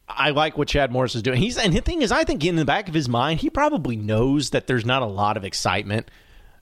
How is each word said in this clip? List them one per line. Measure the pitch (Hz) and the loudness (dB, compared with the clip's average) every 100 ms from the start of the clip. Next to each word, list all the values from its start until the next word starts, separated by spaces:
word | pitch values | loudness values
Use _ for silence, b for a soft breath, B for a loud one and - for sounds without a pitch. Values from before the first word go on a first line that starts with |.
| - | -12
I | 104 143 | -2 0
like | 147 156 147 | 2 0 0
what | 143 | 0
Chad | 143 135 | 2 0
Morris | 123 123 120 | 0 -2 -2
is | |
doing. | 113 127 | 0 0
He's, | 208 247 | 0 0
and | 214 | 0
the | 185 | 2
thing | - 339 | 0 0
is, | 220 | 0
I | 262 | 2
think | 320 254 165 | 0 0 0
in | 165 | 0
the | 143 | 2
back | 170 196 | 0 0
of | |
his | 160 127 | -2 0
mind, | 120 139 160 | 0 0 0
he | 311 | -2
probably | - 302 285 135 110 | 0 0 0 -2 -4
knows | 107 107 127 147 131 | 0 2 4 2 0
that | 131 - | -2 0
there's | 127 110 | 0 2
not | 131 | 0
a | 120 | 0
lot | 98 104 107 | 0 0 0
of | |
excitement | 98 - 107 92 101 107 - b b b b b | -4 -4 -2 -2 -2 -4 -6 b b b b b